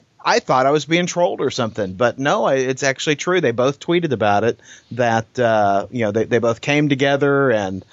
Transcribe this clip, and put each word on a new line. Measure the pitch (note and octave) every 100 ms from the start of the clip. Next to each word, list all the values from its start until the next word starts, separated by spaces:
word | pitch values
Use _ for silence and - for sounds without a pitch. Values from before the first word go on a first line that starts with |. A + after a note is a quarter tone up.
| - _
I | D#3 G#3+
thought | - C3+ C3+
I |
was | D3+ D3
being | E3+ F3+
trolled | F3 F3+ G#3
or | C#3+
something, | - A2+ - G2
but | F#2 A#2+ A#2+
no, | C#3 G#3 G#3+
I, | C3+
it's | B2+ C3
actually | C#3 C3 - D3+
true. | - F3+
They | C#3
both | A2+ C3 C#3
tweeted | - F3 E3+
about | A2+ G#2 G2+
it, | A2 A2+ - - _
that, | A#2 A#2+ A2+ A2+ C3
uh, | A#2+ A2 G2+ G2 -
you | B2+
know, | G#2+
they, | G#2 G#2+
they | A#2
both | A#2 A#2
came | - D3 D3+
together | C3+ C#3 C#3 C#3+ C#3 C#3
and, | G#2+ G2 F#2+ -